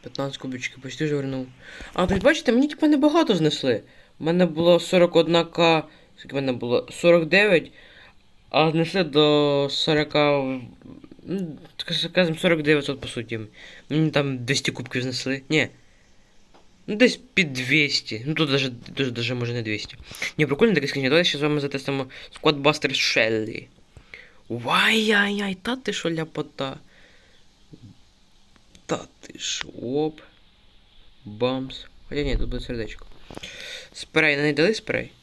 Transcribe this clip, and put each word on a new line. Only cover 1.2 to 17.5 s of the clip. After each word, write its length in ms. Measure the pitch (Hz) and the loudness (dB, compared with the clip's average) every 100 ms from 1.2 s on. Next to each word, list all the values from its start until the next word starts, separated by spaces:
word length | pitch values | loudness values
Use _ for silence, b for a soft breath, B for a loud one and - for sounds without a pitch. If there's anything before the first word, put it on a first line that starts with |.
| 135 131 127 - B B B | -4 -6 -10 -16 B B B
А, 140 | - 185 | -2 0
то 80 | 196 | 2
бачите, 360 | 214 311 - | 2 2 2
мені 160 | 233 294 | 2 2
типу 200 | - 311 | 2 2
небагато 480 | 302 294 330 311 190 | 4 4 4 2 2
знесли. 480 | 151 - 131 107 - b b b | 2 0 0 -2 -4 b b b
У 40 | |
мене 220 | 143 175 180 | 0 2 2
було 340 | 156 170 170 | 4 6 6
сорок 360 | - 185 175 175 | 4 4 6 6
одна 300 | 165 170 170 | 4 2 2
К, 380 | - 170 160 151 b b _ | 2 4 4 0 b b _
скільки 160 | - | -8
в 20 | 135 | -4
мене 160 | 135 | -2
було? 360 | 120 120 120 - | -4 0 0 0
Сорок 340 | - 170 170 160 | 0 4 6 6
дев'ять, 460 | 180 214 170 - B B B B B _ _ _ | 4 6 4 2 B B B B B _ _ _
а 220 | - 156 | 2 4
знесли 320 | 160 165 196 | 2 0 0
до 640 | 165 139 151 147 147 143 139 | 0 4 4 4 4 2 0
сорока, 680 | - - 151 147 151 147 143 135 131 117 - - - - - | -2 0 0 0 2 2 2 0 -6 -10 -18 -20 -20 -20 -20
ну, 340 | - 190 175 135 - - | -8 -6 -6 -10 -20 -14
так 180 | - | -6
скажем, 440 | 160 165 180 180 156 | -4 -2 0 0 2
сорок 240 | 185 165 | 2 2
дев'ятсот, 380 | 147 151 139 127 | 2 2 0 -6
по 80 | 120 | -8
суті. 320 | - 110 113 107 B B B B | -10 -8 -8 -10 B B B B
Мені 220 | 151 156 | 0 2
там 260 | 143 139 131 | 2 0 -4
двісті 340 | 120 135 - | -2 -2 -2
кубків 300 | - 120 127 | -6 -6 -4
знесли. 400 | 127 123 131 135 - | -4 -6 -4 -6 0
Ні. 180 | 151 123 b b b b b b _ _ - _ _ - | 0 0 b b b b b b _ _ -20 _ _ -10
Ну, 80 | 208 | 4
десь 240 | 247 - - | 4 4 -6
під 200 | - 165 | -2 -2